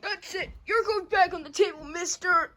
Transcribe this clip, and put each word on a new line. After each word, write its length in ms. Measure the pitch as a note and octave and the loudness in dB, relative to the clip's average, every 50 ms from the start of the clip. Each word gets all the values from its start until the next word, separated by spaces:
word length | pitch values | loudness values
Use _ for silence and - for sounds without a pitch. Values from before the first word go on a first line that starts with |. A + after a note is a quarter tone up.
That's 320 | - G4 G#4 F#4+ - - - | -6 -6 -8 -8 -10 -10 -8
it. 160 | F#4+ E4+ A3+ - - - | -8 -8 -8 -10 -16 -8
You're 160 | - G#4 A4+ A4 | 0 0 0 2
going 220 | G#4 A4 G#4+ F#4 | 2 0 -2 -2
back 280 | - - G4+ F#4 F4 F4+ | 0 4 4 4 4 2
on 80 | F4 | -6
the 80 | D#4 D4 | -10 -10
table, 340 | D4 - F#4+ F#4 D#4+ D4+ D#4 | 2 2 2 2 2 -8 -12
mister. 680 | D4 D#4 F4 F4 D#4+ - - - F#4 F4+ E4+ D#4+ - - | -10 -8 -6 -4 -6 -6 -4 0 4 4 4 4 2 -6